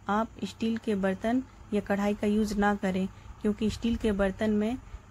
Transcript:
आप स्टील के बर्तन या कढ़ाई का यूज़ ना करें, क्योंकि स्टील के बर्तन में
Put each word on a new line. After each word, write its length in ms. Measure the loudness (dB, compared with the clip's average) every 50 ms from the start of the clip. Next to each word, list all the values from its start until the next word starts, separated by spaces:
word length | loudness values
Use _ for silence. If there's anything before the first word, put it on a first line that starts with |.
| -4 0
आप 260 | 0 0 0 -2 -4 -8 -8
स्टील 300 | -8 -6 -2 -2 -2 -2 -2
के 180 | 0 0 0 2
बर्तन 440 | 2 0 0 0 0 0 0 0 0 -4 -10 -18 -10 -4 -2
या 80 | -2
कढ़ाई 320 | 0 0 0 2 2 0 0
का 140 | 0 2 2
यूज़ 260 | 2 2 2 2 2
ना 180 | 2 2 2 2
करें, 320 | 2 0 -2 0 0 -2 -2 -4 -10 -18 -20 -12 -4
क्योंकि 280 | -2 -2 0 0 0 -2
स्टील 260 | -2 0 0 0 0
के 160 | 0 0 0 2
बर्तन 380 | 2 2 0 0 0 0 2
में 260 | 2 2 2 0 -2 -4 -8 -12 -16 -18 -18 -16